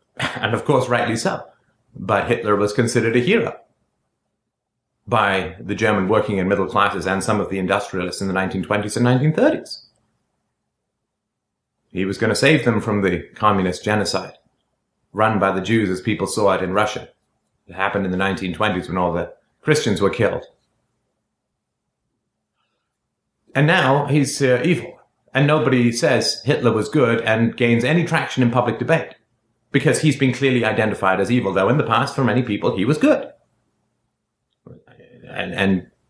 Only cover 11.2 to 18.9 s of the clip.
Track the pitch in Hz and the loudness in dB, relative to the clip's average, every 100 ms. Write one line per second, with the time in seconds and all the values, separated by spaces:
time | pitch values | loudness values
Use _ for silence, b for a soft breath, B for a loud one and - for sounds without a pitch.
11.2 | _ _ _ _ _ _ _ 92 95 101 | _ _ _ _ _ _ _ -6 -4 -2
12.2 | 113 104 135 151 123 110 117 104 95 85 | -2 2 4 4 2 0 0 0 0 -2
13.2 | - - 107 98 92 - 104 107 95 92 | -6 -2 0 2 0 -2 -2 -2 -2 -4
14.2 | 95 - _ _ _ _ _ _ _ 98 | -8 -18 _ _ _ _ _ _ _ -2
15.2 | 110 110 98 92 92 113 98 92 113 104 | 0 2 0 0 0 0 0 -2 -4 -4
16.2 | 98 - 101 90 90 98 113 - - _ | -4 0 0 0 -2 -2 -2 -4 -12 _
17.2 | _ _ _ _ - 90 101 101 95 90 | _ _ _ _ -16 -4 -2 -2 -2 -2
18.2 | 98 90 92 87 107 92 82 | -2 -2 -4 -2 -2 -2 -4